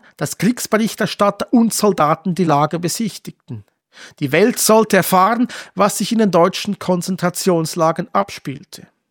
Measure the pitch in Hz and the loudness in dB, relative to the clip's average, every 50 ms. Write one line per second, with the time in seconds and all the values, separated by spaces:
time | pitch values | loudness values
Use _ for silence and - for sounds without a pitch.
0 | _ - _ - 165 151 - - - 202 247 - - - - 208 151 208 - - | _ -14 _ -8 -6 -6 -6 -2 -2 -2 -2 -2 -4 -2 -2 0 0 0 -2 -4
1 | 220 - - - 208 202 202 - - - - 240 226 220 - - - 208 190 - | -4 -4 -2 0 0 0 0 -2 -4 0 2 2 2 2 0 0 2 2 2 2
2 | 156 147 156 - - 196 170 - 185 165 147 143 147 151 - 165 170 165 - - | 2 2 0 0 -2 -4 -2 0 2 2 2 2 2 0 -2 -4 -4 -4 -4 -4
3 | 233 202 - - - - - _ _ - 123 110 101 _ _ _ _ _ _ - | -6 -6 -6 -10 -16 -18 -20 _ _ -16 -16 -16 -16 _ _ _ _ _ _ -20
4 | - - - - 147 135 135 160 202 247 - - - - 220 220 220 214 - 190 | -20 -20 -12 -6 -4 0 2 2 2 2 2 0 2 4 4 4 4 4 2 2
5 | 170 - - 185 185 202 233 233 247 240 - - - - - 185 196 208 - - | 2 4 4 4 4 4 2 0 -2 -4 -4 -10 -18 -10 -2 0 0 0 0 -2
6 | 214 - 240 220 220 202 165 175 170 190 185 - - - 196 - - - 185 180 | -4 -2 0 2 2 4 4 4 2 2 0 -4 -6 -6 -8 -6 -2 -2 -2 -2
7 | 170 - 190 170 - 180 175 - - 190 180 165 160 156 - 175 160 160 160 - | -2 -4 -6 -4 -4 -4 -4 -2 0 0 0 0 0 -2 -2 0 0 0 0 -2
8 | 170 - - 196 202 - - - - - 131 - - _ - - - - _ _ | -6 -4 -2 -2 -2 -2 -6 -14 -12 -12 -12 -14 -16 _ -20 -20 -20 -20 _ _
9 | _ _ | _ _